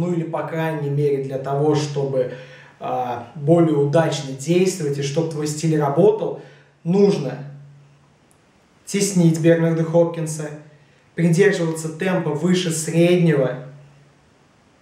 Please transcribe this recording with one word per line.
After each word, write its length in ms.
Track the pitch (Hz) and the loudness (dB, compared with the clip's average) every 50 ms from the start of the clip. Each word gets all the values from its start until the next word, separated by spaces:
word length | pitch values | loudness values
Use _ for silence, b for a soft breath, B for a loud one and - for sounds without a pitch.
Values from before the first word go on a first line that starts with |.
ну 120 | 170 180 175 | -2 -2 -2
или, 80 | 165 | -2
по 220 | 160 160 160 156 151 | -2 -4 -4 -6 -6
крайней 480 | 160 165 160 160 160 156 147 143 139 | -6 -4 -4 -4 -4 -4 -4 -4 -2
мере, 320 | 143 147 147 143 139 135 135 | 0 0 0 0 0 0 -2
для 160 | 135 135 131 | -4 -6 -6
того, 340 | - 143 139 143 151 156 151 | -4 -4 -2 0 2 2 2
чтобы, 600 | 143 139 - - 143 139 135 135 131 123 120 123 B B B B B B B B - | 2 0 -2 -4 -4 -4 -2 -2 -2 -2 -2 -6 B B B B B B B B -12
а, 480 | - 135 127 127 127 120 120 - - - - | -10 -6 -6 -4 -4 -6 -8 -10 -12 -14 -12
более 420 | 160 143 151 170 170 165 156 147 | -6 0 2 4 4 4 4 2
удачно 580 | 143 143 143 147 165 160 147 143 - 135 131 135 | 2 2 2 2 2 2 2 -2 -4 -8 -10 -12
действовать 640 | - - 165 175 185 190 185 - - 156 139 139 143 | -8 -4 0 2 2 2 2 0 -2 -4 -4 -4 -4
и 20 | |
чтобы 300 | 139 139 - 165 160 - | -4 -2 -2 -2 -2 -2
твой 160 | 151 147 147 147 | -4 -6 -6 -6
стиль 320 | - - - 160 156 151 | -4 -2 -2 0 0 2
работал, 640 | 147 139 143 165 190 214 214 - 170 - B B B B B B B B B _ - | 0 0 2 4 4 4 4 2 -2 -6 B B B B B B B B B _ -4
нужно 560 | 165 180 202 202 185 160 - - - - - - - - - - - - - - _ _ _ _ _ _ _ _ _ _ _ _ _ _ _ _ _ _ _ _ | 0 2 4 4 4 4 2 -2 -6 -8 -10 -12 -16 -18 -18 -20 -20 -20 -20 -20 _ _ _ _ _ _ _ _ _ _ _ _ _ _ _ _ _ _ _ _
теснить 540 | - - 202 196 196 - 180 165 165 151 156 | -8 -4 -2 -2 0 2 4 4 4 4 4
Бернарда 440 | 151 170 170 165 165 165 160 160 165 | 4 4 4 4 4 2 0 0 -2
Хопкинса, 640 | - 165 170 170 170 - 165 156 151 - - 151 - - - b b b b b b b b b b _ | 2 2 2 2 2 0 -4 -8 -8 -8 -10 -10 -12 -12 -14 b b b b b b b b b b _
придерживаться 760 | - 170 170 160 170 202 196 - 170 170 160 156 - - 156 | 0 2 2 4 4 4 4 2 2 0 -2 -4 -6 -8 -10
темпа 400 | - - 190 190 180 165 160 156 | -8 -6 -4 -2 -2 -2 -2 -2
выше 400 | 143 151 165 185 180 180 - 165 | -4 -2 0 2 2 2 0 -2
среднего 960 | 156 - - 156 156 165 170 180 180 175 165 165 147 135 131 123 - - - - - - - - _ _ _ _ _ _ _ _ _ _ _ _ _ _ _ _ _ _ | -4 -4 -4 -2 2 2 4 4 4 4 4 4 4 2 0 0 -2 -6 -12 -16 -20 -20 -20 -20 _ _ _ _ _ _ _ _ _ _ _ _ _ _ _ _ _ _